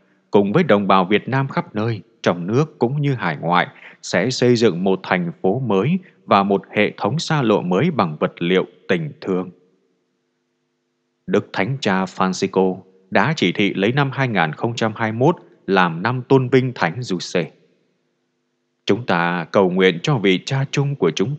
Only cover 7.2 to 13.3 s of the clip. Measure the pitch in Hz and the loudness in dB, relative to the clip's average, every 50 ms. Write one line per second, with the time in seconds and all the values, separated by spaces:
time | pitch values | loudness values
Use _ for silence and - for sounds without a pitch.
7.2 | 160 - 160 151 135 110 104 87 78 87 90 92 131 180 170 120 104 87 76 73 | -4 -2 -2 0 2 2 2 2 0 0 0 0 0 0 0 0 -2 -2 -2 -2
8.2 | 101 90 - - 82 85 92 90 82 - - _ _ - 95 87 80 73 - - | -4 -4 -4 -4 -2 0 2 2 0 -2 -6 _ _ -4 -2 -2 -2 -6 -10 -10
9.2 | - - 95 90 92 92 87 _ _ _ _ _ _ _ _ _ _ _ _ _ | -6 -4 -4 -4 -4 -6 -10 _ _ _ _ _ _ _ _ _ _ _ _ _
10.2 | _ _ _ _ _ _ _ _ _ _ _ _ _ _ _ _ _ _ _ _ | _ _ _ _ _ _ _ _ _ _ _ _ _ _ _ _ _ _ _ _
11.2 | _ - 92 101 104 - - - 95 104 139 135 - 107 95 95 95 92 - - | _ -2 -2 -2 -2 -2 -4 -4 -4 -2 -4 -4 -2 -2 0 0 -2 -4 -4 -2
12.2 | 98 92 92 - - 95 - 95 95 95 92 92 - _ _ _ _ - - 107 | -2 -2 -2 -2 -4 -2 0 2 2 0 0 -4 -10 _ _ _ _ -4 0 0
13.2 | 98 131 | 0 0